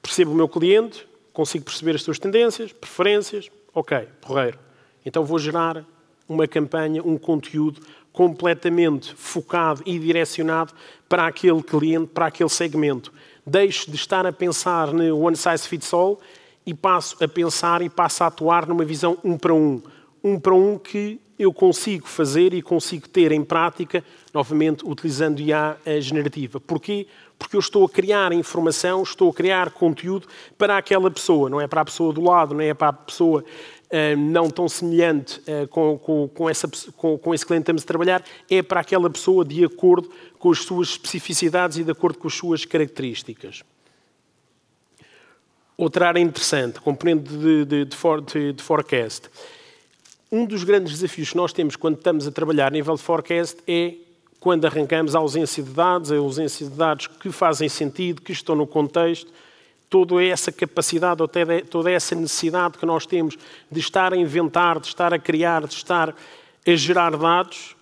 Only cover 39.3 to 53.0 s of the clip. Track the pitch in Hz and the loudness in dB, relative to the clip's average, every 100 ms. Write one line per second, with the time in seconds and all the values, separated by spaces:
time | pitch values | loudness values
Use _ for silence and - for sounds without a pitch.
39.3 | 185 160 151 170 - 185 175 175 - - | 2 2 2 0 4 4 4 2 -18 -20
40.3 | _ 180 165 - 180 170 - - 180 - | _ 2 2 0 -4 -4 -4 -8 -10 -6
41.3 | 170 170 175 180 156 160 156 175 151 160 | -2 0 0 0 -2 -4 -2 -2 -4 -8
42.3 | - 175 160 - 165 147 - 135 110 - | -8 -2 -2 -2 -4 -4 -4 -8 -8 -14
43.3 | 110 98 - _ _ _ _ _ _ _ | -18 -18 -20 _ _ _ _ _ _ _
44.3 | _ _ _ _ _ _ _ _ _ _ | _ _ _ _ _ _ _ _ _ _
45.3 | _ _ _ _ - 160 180 175 175 175 | _ _ _ _ -2 -2 2 2 4 2
46.3 | - - 147 123 113 - 139 175 160 139 | 0 -2 0 -2 -4 -4 0 0 0 -2
47.3 | 147 156 156 143 147 139 - 170 156 143 | -2 2 2 2 -2 -2 -2 0 0 -4
48.3 | 151 143 139 - 156 147 131 113 - - | -4 -4 -6 -2 -2 0 -2 -2 -10 -18
49.3 | - - - - _ _ _ _ _ _ | -20 -20 -20 -20 _ _ _ _ _ _
50.3 | 220 233 202 175 202 175 151 180 - 151 | -2 -2 -4 2 2 2 -4 -6 -6 -4
51.3 | 175 175 - 156 - 160 156 - 156 143 | -2 -2 0 -2 0 -2 0 0 0 -4
52.3 | - 156 156 135 151 147 156 | -4 0 2 2 0 -2 -4